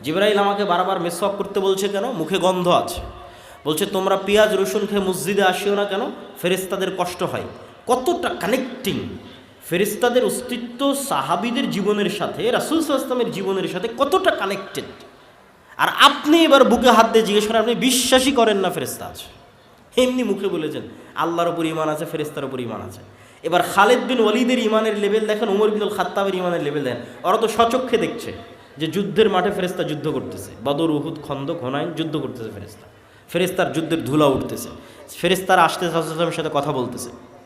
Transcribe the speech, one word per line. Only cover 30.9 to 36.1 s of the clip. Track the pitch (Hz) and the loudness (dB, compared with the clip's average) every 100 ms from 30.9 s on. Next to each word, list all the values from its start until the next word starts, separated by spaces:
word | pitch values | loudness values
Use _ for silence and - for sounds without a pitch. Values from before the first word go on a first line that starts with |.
| 147 147 151 143 | 0 -2 -8 -8
খন্দক, | 139 139 160 | -8 -6 -6
হুনাইন, | 123 135 180 | -4 -4 -6
যুদ্ধ | 151 160 - | -6 -6 -4
করতেছে | - - - | -6 -8 -12
ফেরেশতা। | 98 90 - - - - - - | -12 -16 -18 -20 -20 -20 -20 -8
ফেরেশতার | 170 185 - 175 | -2 -2 0 -2
যুদ্ধের | 139 160 165 117 | -2 -2 -2 0
ধুলা | 151 147 | 4 4
উঠতেছে, | 127 120 113 - - - - - - | 4 -2 -8 -10 -14 -20 -20 -20 -4
ফেরেশতারা | 175 185 185 185 | 0 0 4 4
আসতে | 165 - 175 | 4 2 -2
রাসূল | 165 | -2
সাল্লাল্লাহু | 165 | -2